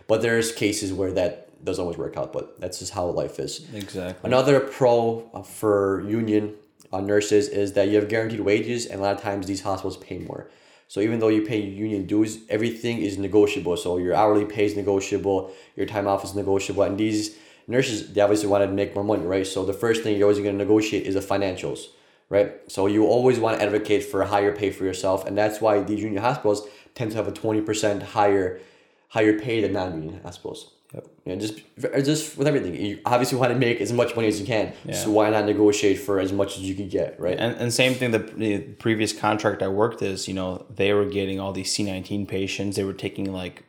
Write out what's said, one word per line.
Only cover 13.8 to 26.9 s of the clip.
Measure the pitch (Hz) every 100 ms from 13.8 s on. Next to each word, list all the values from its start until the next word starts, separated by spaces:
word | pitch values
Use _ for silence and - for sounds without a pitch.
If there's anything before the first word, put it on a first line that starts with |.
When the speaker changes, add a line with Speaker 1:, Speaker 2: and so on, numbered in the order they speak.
| 90 90
Speaker 1:
your | 90
hourly | 85 107 104
pay | 101 110
is | 104
negotiable, | 104 98 98 98 101 95 95 - - - -
your | 101
time | 107 101
off | 98
is | 92
negotiable, | 98 95 98 - 98
and | 95 98
these | 110 107 107 - - - -
nurses, | 117 135 107 -
they | 101
obviously | 101 107 104
wanna | 101 98
make | 98 98 98
more |
money, | 101 101
right? | 85 95 95
So | 98
the | 92
first | 95 117 113
thing | 113 101
you're | 101
always | 101
gonna | 101 98
negotiate | 101 107 107 101 -
is |
the | 95
financials, | 95 98 98 92 73 - - - _ _ -
right? | 98 101 - -
So | - 98
you | 104 101
always | 117 127 117
wanna | 113 110
advocate | 104 104 104 101
for | 101 98
a | 95
higher | 104 101
pay | - 101
for | 95
yourself, | 95 90 95 95
and | - 101
that's | 107 110
why | 110 104
these | 92 104
union | 110 98
hospitals | 117 143 107 104 - - -